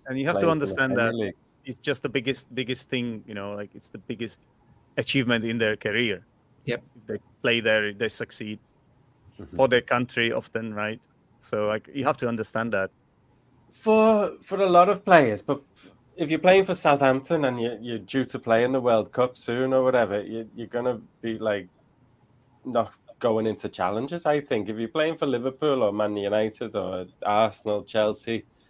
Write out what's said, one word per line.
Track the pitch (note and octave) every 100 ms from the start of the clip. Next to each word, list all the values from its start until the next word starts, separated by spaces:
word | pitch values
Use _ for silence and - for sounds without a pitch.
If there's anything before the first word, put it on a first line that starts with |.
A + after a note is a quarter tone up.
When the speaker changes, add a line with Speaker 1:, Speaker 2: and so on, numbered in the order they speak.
| -
Speaker 1:
And | C3
you | C#3+
have | C3
to |
Speaker 2:
players |
in | E3+
the | D#3 C#3+
Speaker 1:
understand | - C3 B2
Speaker 2:
Premier | A2+
Speaker 1:
that | A#2
Speaker 2:
League. | G2+ - _ _ C3+
Speaker 1:
it's | B2
just | D3 C3+
the | C3+
biggest, | C3+ B2 C3 - A#2+
biggest | B2 B2 -
thing, | B2+ A#2+ A2 G#2+
you | G#2
know, | G2+
like, | G#2 G#2 -
it's | -
the | G#2+
biggest | - G#2+ A2+ - _ _ _ _ _ -
achievement | - C3+ A#2+ A#2 A2+
in | A#2
their | A2 G#2+
career. | G#2+ G#2+ A#2 F2+ - _ _ _ -
Speaker 3:
Yep. | A#2+ - A#2 -
Speaker 1:
They | G#2 - _
play | B2 A#2
there, | A2 A2 G#2
they | G2+ A2+
succeed | - A2 - G#2+ G#2+ _ _ _ _ _ _ _ -
Speaker 2:
Mm-hmm. | F#2+ -
Speaker 1:
for | C3
their | B2
country | - B2 B2 A#2+ A#2
often, | A#2+ - A2+ A2+
right? | G#2 G#2+ A2+ _ _ _ _
So, | - A2 G#2
like, | G#2+ -
you | - C3
have | -
to | A#2+
understand | A#2 A2 A2+ A2+
that. | G2+ F#2+ _ _ _ _ _ _ _ _
Speaker 2:
For, | - A3 A3 A3 G#3+ G3+ -
for | - F#3+
a | F#3+
lot | F3 F#3
of | F#3 -
players, | F3 B2 G#2
but | - C#3 - -
f-, | - - _ -
if | D3
you're | D#3
playing | F3+ G3 F#3+
for |
Southampton | F3 D#3 C#3+ C3+ C3 - E3 C3+
and | A#2+
you're, | A#2 A2
you're | A#2+ A2+
due | F#2 C3+ B2
to | B2
play | A#2+ A2+
in | B2
the | C3
World | A#2+ A2 G#2
Cup | - B2 -
soon | - A#2+ C3
or | C3
whatever, | B2+ B2+ G#2 G2+
you, | G2 A2+ A2 A2+
you're | G#2+
gonna | A#2+ B2 A2 - _
be, | A#2 A2
like, | A2 G2+ F2+ _ _ _ _ _ _ _ _ _ B2+
not | A#2+ G#2 - - -
going | A#2+ A2 A2
into | G2+ G2+
challenges, | - F#2 G#2+ C#3 F3 D#3+
I | D3
think. | C#3+ A#2 G2+
If | A2
you're | A2+
playing | D#3 D#3 D#3
for | D3
Liverpool | A#2+ C3 C3 D3+ C3
or | G#2
Man | G#2 G#2 G#2
United | G2+ G#2+ A2 - A2+ G#2+
or | F#2 F#2 F2 _
Arsenal, | G#2 G#2 A2 - G#2+ G#2
Chelsea, | - A2 G#2+ G#2 - A2+ - _ _